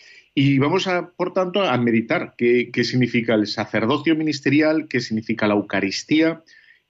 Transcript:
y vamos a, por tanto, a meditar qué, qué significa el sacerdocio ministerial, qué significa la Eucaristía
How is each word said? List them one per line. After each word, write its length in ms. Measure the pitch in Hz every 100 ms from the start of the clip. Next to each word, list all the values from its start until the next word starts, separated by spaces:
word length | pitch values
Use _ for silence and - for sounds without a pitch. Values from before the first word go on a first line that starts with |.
| - - _
y 260 | - 139 139
vamos 280 | 143 185 190
a, 220 | 180 170
por 240 | - 180
tanto, 280 | 185 185 180
a 140 | 185 123
meditar 580 | 120 113 113 170 110 -
qué, 320 | 120 120 117
qué 120 | -
significa 500 | 117 127 120 120 117
el 140 | 110 101
sacerdocio 680 | - 104 107 113 143 147 156
ministerial, 720 | 156 143 143 143 156 156 156
qué 140 | 127
significa 460 | 117 110 107 110 107
la 80 | 104
Eucaristía 840 | 101 98 95 - - 156 160 160 - - _ _ _